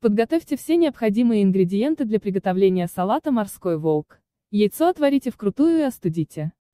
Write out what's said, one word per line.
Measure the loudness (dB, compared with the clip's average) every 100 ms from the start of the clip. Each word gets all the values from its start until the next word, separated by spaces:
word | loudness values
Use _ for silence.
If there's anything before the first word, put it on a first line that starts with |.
Подготовьте | 0 0 0 -2 -4 -10
все | -2 0
необходимые | 0 0 -2 2 2 4
ингредиенты | 2 2 0 0 -2 -2
для | -2 -2
приготовления | -2 -4 -2 2 2 2 -4
салата | -4 -2 -2 0
«Морской | -2 -2 -6 -4 -2
волк». | 0 -2 -2 _ _ _ _
Яйцо | 0 0 2 0
отварите | 2 0 0 -2
вкрутую | -6 -6 0 2 2
и |
остудите. | 0 -2 -6 -4 -6 -6 -10 -10 _